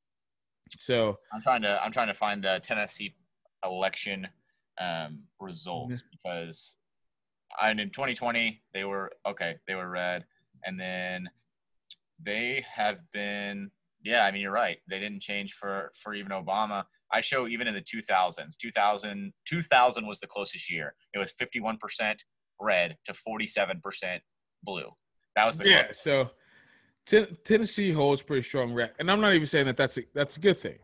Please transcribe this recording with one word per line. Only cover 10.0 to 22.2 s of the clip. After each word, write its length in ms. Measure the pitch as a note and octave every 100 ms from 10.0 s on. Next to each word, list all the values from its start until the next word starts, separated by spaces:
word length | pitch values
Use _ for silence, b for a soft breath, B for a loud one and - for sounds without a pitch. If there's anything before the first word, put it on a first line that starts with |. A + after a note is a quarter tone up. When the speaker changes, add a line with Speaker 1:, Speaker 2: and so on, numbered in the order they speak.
| F2+ F2+ - _ _ _
Speaker 2:
and 140 | F#2 F#2
then 500 | F#2 F#2 F#2 F#2 F2+ - _ _ _ _ - - _ -
they 420 | B2+ G#2+ B2 - -
have 260 | - G#2+ F#2+ -
been, 580 | G#2 G2+ G2+ G2+ G2+ G2 _ _ _
yeah, 220 | G#2 A#2
I 60 | G2+
mean, 120 | G2
you're 100 | G2+
right, 260 | G#2 G#2 E2 -
they 100 | F#2+
didn't 200 | G#2 G2+
change 300 | - G2+ G2
for, 380 | - G2+ G2 - -
for 120 | G#2+
even 160 | G#2 G2
Obama. 520 | G2 F2 G2 G#2+ G2+ - _ -
I 80 | A2
show 260 | - C#3 A#2
even 180 | A#2 A#2+
in 80 |
the 60 | G2+
two 220 | - A2+
thousands, 540 | - F#2+ F2+ E2 D2+ -
two 140 | A#2
thousand, 640 | A2 G#2 G#2 G#2 G2+ G2 -
two 180 | - E3+
thousand 440 | D#3+ C3 B2 A#2+ G#2+
was 140 | G2+
the 60 | -
closest 420 | G#2 G2 F2+ -
year. 240 | E2+ D2 - _
It 40 | G2+
was 140 | F#2
fifty-one 460 | - B2+ A#2+ A2 A2
percent 440 | G#2 - G#2+ G#2+